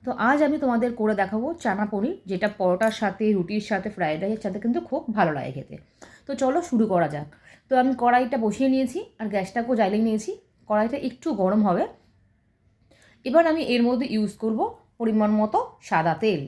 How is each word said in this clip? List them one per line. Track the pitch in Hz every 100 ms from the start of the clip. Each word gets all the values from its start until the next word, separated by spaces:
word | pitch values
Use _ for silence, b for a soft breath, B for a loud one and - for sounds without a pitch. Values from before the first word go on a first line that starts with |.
তো | 254 -
আজ | 226 294 302
আমি | 302
তোমাদের | 269 233 240 233
করে | 214 202
দেখাবো | 190 214 254 339
চানা | 233 196 208
পনির, | 202 233 392 185
যেটা | 185 208 208
পরোটার | 185 180 220 -
সাথে, | 208 196 214
রুটির | 202 170 208 202
সাথে, | 196 208
ফ্রাইড | 202 165 156
রাইসের | 190 220
সাথে | 208 196
কিন্তু | 233 277 339
খুব | 269 - 214
ভালো | 170
লাগে | 147 127
খেতে। | 135 - 147 - B B B
তো | - 269
চলো | 262 302 339
শুরু | 240 214
করা | 180 156
যাক। | 147 147 B B B _
তো | 254
আমি | 254 247
কড়াইটা | 240 247 254 262
বসিয়ে | 220 208 269
নিয়েছি | 262 262 349 453 _
আর | 220
গ্যাসটাকেও | 202 185 240 233 240
জ্বালিয়ে | 190 208 220
নিয়েছি। | 214 214 427 _ _ -
কড়াইটা | 214 220 277 254
একটু | - - 202
গরম | 185 214 208
হবে। | 180 381 - _ _ _ _ _ _ _ _ _ b b b -
এবার | 302 330
আমি | 320 -
এর | 240
মধ্যে | 233 247 269 220
ইউজ | 208 -
করব | 220 226 427 - _ _
পরিমাণ | 233 214 214 214
মতো | 214 392 508 - -
সাদা | 170 165 160
তেল। | 220 175